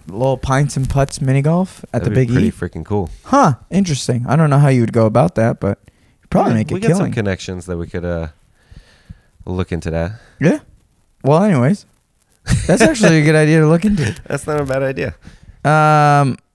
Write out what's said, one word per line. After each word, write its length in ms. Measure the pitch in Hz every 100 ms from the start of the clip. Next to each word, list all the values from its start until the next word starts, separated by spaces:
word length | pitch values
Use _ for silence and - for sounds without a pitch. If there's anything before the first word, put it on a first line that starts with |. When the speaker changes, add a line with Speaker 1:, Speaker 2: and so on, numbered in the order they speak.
| -
Speaker 1:
A 40 |
little 260 | 95 131 127
pints 400 | - 131 143 -
and 120 | 131
putts 300 | 139 135 -
mini 200 | 135 135
golf 420 | 147 175 185 - -
at 100 | 120
Speaker 2:
That'd 40 | 120
Speaker 1:
the 20 |
Speaker 2:
be 40 | 107 120
Speaker 1:
Big 40 |
Speaker 2:
pretty 180 | 123 220
Speaker 1:
E. 40 |
Speaker 2:
freaking 340 | - 92 82 80
cool. 240 | 104 85 - -
Speaker 1:
Huh. 300 | 277 214 117 -
Interesting. 560 | 175 185 139 - 123 123
I 80 | 135
don't 120 | 156
know 100 | 139
how 100 | 143
you 100 | 131
would 120 | 110
go 120 | 117 110
about 300 | 117 165 -
that, 240 | 113 -
but 200 | 98 101 _ _ _ _
you'd 80 | -
probably 220 | - 403
Speaker 2:
Yeah, 60 | 110
Speaker 1:
make 140 | 147
a 20 | 185
Speaker 2:
we 40 |
got 80 | 220
some 80 | 185
Speaker 1:
killing. 140 | -
Speaker 2:
connections 520 | 113 101 92 - 90 87
that 120 | 87
we 100 | 82
could, 180 | 90 87
uh, 220 | 85 80 - _ _ _ - - _ - - _ _ -
look 260 | 92 90
into 160 | 85 80
that. 200 | 82 85 113 _ -
Speaker 1:
Yeah. 200 | 170 294 - _ _ _ _ _
Well, 200 | 131 156
anyways, 420 | 208 147 123 202 - _ _ _ _ _ - - -
that's 160 | 151
actually 380 | - 254 185 160
a 60 | 151
good 100 | 156
idea 240 | 151 160
to 80 | 151
look 160 | 170
into. 320 | 208 202 127 -
Speaker 2:
<laughs> 60 | -
That's 180 | 143 -
not 140 | 151
a 40 | 135
bad 180 | 135
idea. 320 | 135 135 139 - - - - - -
Speaker 1:
Um, 720 | 156 156 151 147 143 139 - _